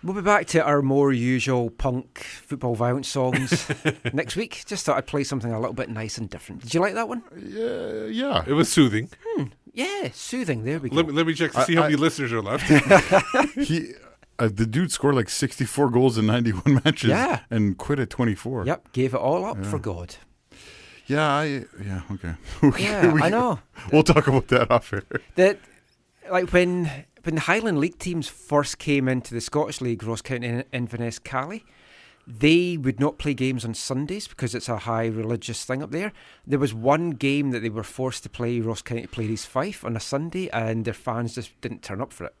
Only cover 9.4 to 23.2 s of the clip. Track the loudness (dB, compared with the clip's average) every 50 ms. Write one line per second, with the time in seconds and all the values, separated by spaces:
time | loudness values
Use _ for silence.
9.4 | -4 -4 -8 _ _ -16 _ -6 -4 -4 -4 -4 -6 -6 -8 -10 -10 -8 -6 -4
10.4 | -2 -2 -4 -2 -2 -4 -4 -4 -4 0 0 0 0 2 2 0 0 0 0 0
11.4 | -2 0 2 0 2 4 4 2 4 4 2 2 2 2 0 0 -4 -2 -2 -2
12.4 | -2 -2 -4 -2 4 6 6 6 8 8 8 8 8 6 4 4 4 4 2 2
13.4 | 2 2 0 -4 0 0 0 -2 -2 -6 -14 -18 -20 -20 -20 _ -20 _ _ 0
14.4 | 0 0 2 0 -2 0 0 -2 0 0 -2 0 2 2 4 4 0 0 -2 -2
15.4 | -2 -2 -2 -4 -4 -4 2 2 2 4 6 6 4 4 4 4 2 2 2 2
16.4 | 2 0 0 2 2 4 4 4 4 2 0 2 2 2 2 4 2 0 0 -4
17.4 | -4 _ 0 0 2 2 0 -2 -2 -4 -2 -2 -2 -4 -2 -2 0 0 0 -2
18.4 | -6 -8 -6 -4 -2 -2 -4 -4 _ _ -2 -2 0 0 0 0 0 0 0 0
19.4 | -2 -4 -4 -4 -4 -4 -4 -4 -4 -6 -6 -8 -10 -12 -14 -20 -20 _ _ _
20.4 | _ _ -20 -20 -20 -20 -20 -20 -20 -20 -20 -20 _ -2 0 2 2 2 2 2
21.4 | 0 -2 -4 -6 -8 -10 -12 -12 -8 -6 -6 -6 -6 -8 -10 -8 -6 -8 -8 -8
22.4 | -10 -14 -2 4 4 4 4 4 -2 -2 2 4 4 6 6 6